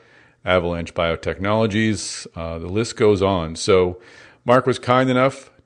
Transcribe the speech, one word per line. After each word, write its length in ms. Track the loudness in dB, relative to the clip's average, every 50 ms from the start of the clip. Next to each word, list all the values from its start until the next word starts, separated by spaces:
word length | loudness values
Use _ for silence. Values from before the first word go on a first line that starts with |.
| _ _ _ _ _ _ _ _ -2
Avalanche 500 | 2 2 2 2 0 -4 -4 -6 -8 -4
Biotechnologies, 1300 | -2 -2 -2 -2 -4 -4 -6 -6 -4 -2 -2 0 0 0 0 0 0 0 0 -2 -4 -6 -10 -12 -12 -14 -14 -12
uh, 220 | -10 -10 -8 -8 -10
the 100 | -8 -6
list 280 | -4 -4 -4 -4 -2
goes 260 | 2 2 4 4 4
on. 340 | 2 0 0 0 -4 -6 -8
So 420 | -4 0 2 4 4 4 2 -2 -8 -14 -20 -20 -20 -20 -20 _ _ 0
Mark 220 | 4 4 4 4
was 120 | 2 -2 -2
kind 320 | 0 2 2 4 4 2
enough 400 | 2 2 2 0 -2 -4 -18 -20 _ _ -14